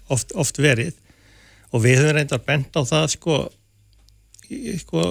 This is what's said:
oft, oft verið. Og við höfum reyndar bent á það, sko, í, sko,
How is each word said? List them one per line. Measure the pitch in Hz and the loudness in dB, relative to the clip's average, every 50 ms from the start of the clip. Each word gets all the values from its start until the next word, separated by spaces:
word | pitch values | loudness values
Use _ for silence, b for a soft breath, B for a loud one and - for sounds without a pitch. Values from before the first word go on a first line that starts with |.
| - | -6
oft, | - 135 123 - - - | -4 -2 -2 -2 -4 -4
oft | 202 147 - - - | -4 -4 -2 0 0
verið. | 139 151 131 113 - 170 - - b b b b b b b b b b b b b b - | 2 2 2 2 -2 -4 -8 -12 b b b b b b b b b b b b b b 0
Og | 117 110 | 2 4
við | 123 127 131 | 6 6 6
höfum | 143 151 151 | 4 4 2
reyndar | 151 147 143 147 120 | 0 0 -2 -4 -4
bent | - - 143 151 135 - | -2 -2 -2 -2 -2 -2
á | - 165 | -2 -2
það, | 135 123 160 151 156 147 | -2 0 0 0 0 0
sko, | - - - 170 156 - - - - _ _ _ _ _ _ _ _ _ _ _ _ _ _ _ _ - - | -2 -4 -2 -2 -2 -2 -2 -4 -10 _ _ _ _ _ _ _ _ _ _ _ _ _ _ _ _ -20 -18
í, | - - 277 247 226 220 170 | -14 -14 -10 -8 -8 -8 -8
sko, | - - - 165 170 - | -8 -6 -4 -2 -2 0